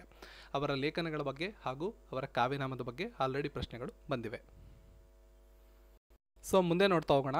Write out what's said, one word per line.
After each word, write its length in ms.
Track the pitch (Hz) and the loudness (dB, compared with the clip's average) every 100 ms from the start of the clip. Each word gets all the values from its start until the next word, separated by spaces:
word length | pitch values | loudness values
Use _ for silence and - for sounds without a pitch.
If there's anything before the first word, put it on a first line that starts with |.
| - - - - - | -16 -20 -20 -20 -6
ಅವರ 200 | 139 143 | -2 0
ಲೇಖನಗಳ 480 | 139 143 156 170 151 | 0 0 0 -2 -2
ಬಗ್ಗೆ 340 | 143 135 180 214 | -4 -4 -6 -6
ಹಾಗೂ 280 | - 131 180 | -6 -4 -6
ಅವರ 360 | - - 131 135 | -6 -8 -6 -2
ಕಾವ್ಯನಾಮದ 560 | - 123 139 135 127 | 2 2 2 -4 -4
ಬಗ್ಗೆ 220 | 123 123 | -6 -8
already 460 | 190 - 131 131 147 | -8 -2 -2 0 -4
ಪ್ರಶ್ನೆಗಳು 440 | - - 117 139 - - | -6 -8 -8 -10 -10 -6
ಬಂದಿವೆ. 320 | 131 110 110 - - - - - - - - - - - - - - - - _ - _ _ - | -4 -4 -10 -12 -20 -20 -20 -20 -20 -20 -20 -20 -20 -20 -20 -20 -20 -20 -20 _ -20 _ _ 2
So 100 | 196 | 4
ಮುಂದೆ 260 | 180 170 196 | 6 6 4
ನೋಡ್ತಾ 260 | 170 156 | 4 4
ಹೋಗೋಣ. 220 | 143 135 139 | 4 4 -2